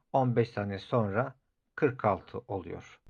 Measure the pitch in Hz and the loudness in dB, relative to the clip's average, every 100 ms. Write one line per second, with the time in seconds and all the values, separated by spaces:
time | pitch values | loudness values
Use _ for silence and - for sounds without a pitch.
0 | _ 139 127 120 113 - 101 98 - 127 | _ 0 2 2 2 -2 -4 -6 -2 0
1 | 104 98 135 - _ _ _ - 147 - | 2 0 -2 -6 _ _ _ 0 0 2
2 | 113 92 - 101 - 98 82 87 - - | 0 0 -4 -12 -8 -8 -8 -12 -14 -20